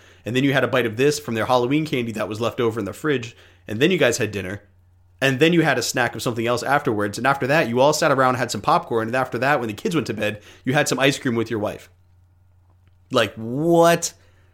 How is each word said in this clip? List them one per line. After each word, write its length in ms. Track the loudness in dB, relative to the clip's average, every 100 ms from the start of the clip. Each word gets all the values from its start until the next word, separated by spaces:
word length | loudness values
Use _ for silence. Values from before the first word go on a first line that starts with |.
| -20 -14
and 100 | -4
then 80 | 0
you 120 | 2
had 100 | 2
a 40 | 2
bite 180 | 0 0
of 100 | 0
this 240 | 0 0
from 140 | -4
their 100 | -4
Halloween 400 | 2 2 2 0
candy 280 | -2 -4 -4
that 180 | -6 -6
was 100 | -4
left 200 | -4 0
over 180 | -2 0
in 80 | -6
the 80 |
fridge, 420 | -6 -2 -2 -4 -16 -20 _ -10
and 100 | 0
then 120 | 2
you 80 | 4
guys 180 | 2 2
had 140 | -4
dinner, 320 | -4 -8 -10 _ _ _ _ _ -2
and 180 | -2 2
then 140 | 4
you 80 | 4
had 160 | 2 0
a 60 |
snack 320 | -2 -2 -2
of 80 | -2
something 240 | -4 -2 -2
else 160 | -2
afterwards, 560 | 0 0 0 0 -2 -2
and 80 | -2
after 200 | 0 0
that, 220 | 0 2
you 100 | 2
all 140 | 2
sat 180 | 4 2
around 200 | 4 2
and 80 | 2
had 120 | -4
some 120 | -4
popcorn, 440 | 0 0 0 -4 -2
and 100 | -2
after 200 | -2 -2
that, 220 | 0 0
when 80 | -2
the 60 |
kids 200 | -6 -2
went 120 | -2 -2
to 80 |
bed, 260 | -4 -4 -6 -16 -10
you 80 | -2
had 160 | 0 0
some 100 | 2
ice 200 | 0 0
cream 160 | -2
with 160 | -2 -2
your 100 | -4
wife. 300 | -4 -8 -16 _ _ _ _ _ _ _ _ _ _ _ -2
Like, 220 | 0 0
what? 800 | -2 -8 -2 2 6 6 4 -2 -10 _ _ _